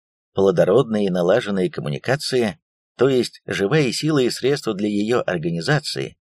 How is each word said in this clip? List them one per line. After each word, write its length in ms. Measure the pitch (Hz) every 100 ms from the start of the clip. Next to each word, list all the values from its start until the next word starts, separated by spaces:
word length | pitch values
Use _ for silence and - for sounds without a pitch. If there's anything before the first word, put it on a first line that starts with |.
| _ _ _
Плодородные 720 | - 98 82 90 117 113 107 98
и 20 |
налаженные 600 | 90 87 117 104 95 87
коммуникации, 880 | 78 73 71 113 139 - 127 107 - _ _ _ -
то 100 | 135
есть 340 | 127 - - -
живая 460 | 92 147 156 127
сила 260 | - 151 147
и 100 | 117
средства 440 | - 127 143 113
для 160 | 98 104
ее 340 | 104 104 120 -
организации, 920 | 87 85 85 85 151 - 67 65 - _